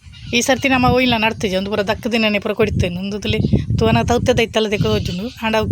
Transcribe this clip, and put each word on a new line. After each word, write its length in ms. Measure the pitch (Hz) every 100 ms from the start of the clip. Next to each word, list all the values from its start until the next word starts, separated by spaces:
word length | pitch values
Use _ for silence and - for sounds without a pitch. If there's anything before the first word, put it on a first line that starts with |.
| - - - 226
ಈ 60 |
ಸರ್ತಿ 280 | 233 254 277
ನಮ 160 | 262 247
ಒಯ್ಲ 280 | 247 254 233
ನಡ್ತಿಜೆ, 400 | 220 226 214 185
ಒಂದು 120 | 196
ಪೂರ 100 | 208
ದಕ್ಕ 260 | 202 208 240
ದಿನನೇ 320 | 226 220 208
ಪೂರ 140 | 214
ಕೊಡ್ತೇನೆ. 440 | 208 208 - 185 175
ಒಂದು 200 | 196 208
ತುಲಿ 200 | 220 214 - - - -
ತೂನ 220 | 226 226 226
ತೌತೆದ 320 | 240 - 240
ಇತ್ತಲ್ಲ 300 | 233 226 214
ತೆಕ್ಕೊಂಡು 280 | 202 220 214
ಹೋಜುಂಡು, 280 | 185 180 226 -
ಆಂಡ 120 | 220 220
ಅವು 120 | 214